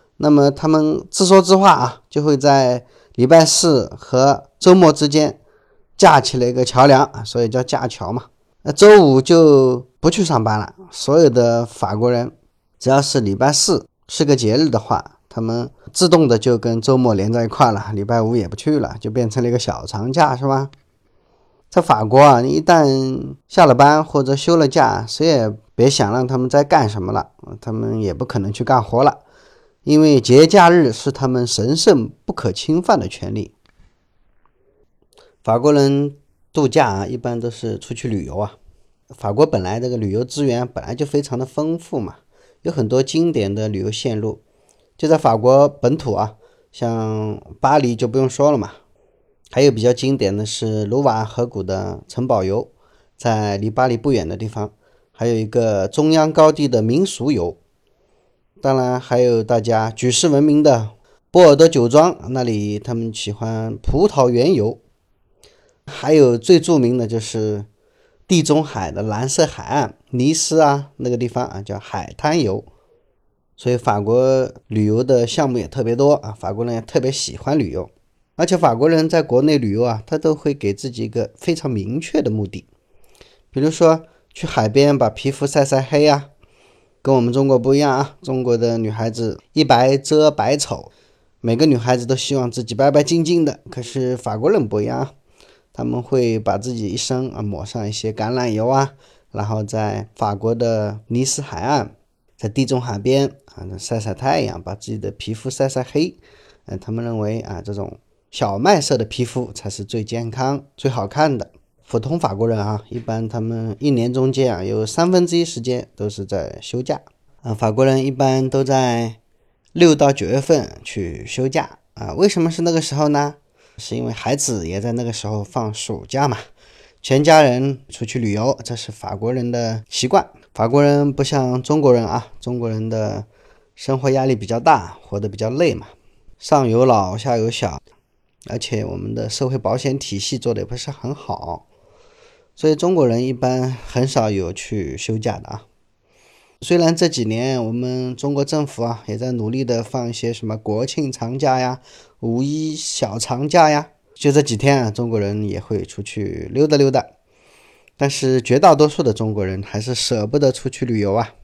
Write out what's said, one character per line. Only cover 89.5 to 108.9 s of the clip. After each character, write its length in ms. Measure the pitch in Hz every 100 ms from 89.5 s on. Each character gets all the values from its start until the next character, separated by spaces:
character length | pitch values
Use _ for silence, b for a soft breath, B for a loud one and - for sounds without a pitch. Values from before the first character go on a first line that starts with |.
一 100 | 151
白 320 | 143 120 131 139
遮 340 | - 151 151
百 260 | 147 110 143
丑， 360 | - - - _ _ _ _ _
每 160 | 117 117
个 100 | 156
女 100 | 127
孩 200 | 120 127
子 100 | 120
都 80 |
希 220 | 131 - 139
望 120 | 123
自 140 | 120
己 140 | 113 113
白 120 | 139
白 120 | 143
净 220 | 147 170
净 200 | 160 170
的， 140 | 151 - -
可 140 | -
是 340 | 120 135 127 123
法 200 | 117 107
国 120 | 143
人 200 | 208 113
不 120 | 104
一 40 |
样 160 | 107 127
啊， 140 | 139 _ _ b b b b
他 100 | -
们 180 | 120 120
会 380 | 117 131 120 113
把 180 | 104 98
自 160 | 123
己 140 | 120 104
一 100 | 101
身 320 | - 127 131
啊 120 | -
抹 240 | 107 87 101
上 220 | 120 107
一 20 |
些 220 | 107 110
橄 200 | 110 110
榄 160 | 127 123
油 200 | 107 117
啊， 240 | 135 143 - b b b
然 120 | -
后 200 | 107 110
在 440 | 104 110 107 104 104
法 220 | - 107 101
国 180 | 113
的 460 | 117 117 110 107 107 -
尼 160 | 117
斯 180 | 135 -
海 160 | 139 160
岸 340 | 208 135 101 _ _ _ _ _
在 100 | 110
地 160 | 110
中 160 | 131 127
海 160 | 123 101
边 320 | 113 135 135 - _
啊， 200 | - 95
那 80 | 95
晒 220 | - 113
晒 160 | 107
太 280 | 95 131 156
阳， 200 | 127 85
把 100 | 87
自 200 | 104 -
己 40 | 107
的 140 | 101
皮 240 | 101 -
肤 160 | 110 131
晒 180 | - 135
晒 140 | 131
黑。 320 | 127 147 175 - b b b b -
呃， 120 | 95
他 140 | -
们 120 | 110
认 140 | 117 110
为 220 | 104 110
啊， 200 | - 87
这 140 | 101
种 240 | 101 95 - _ _ _
小 260 | - 104 98
麦 240 | 151 190
色 160 | 143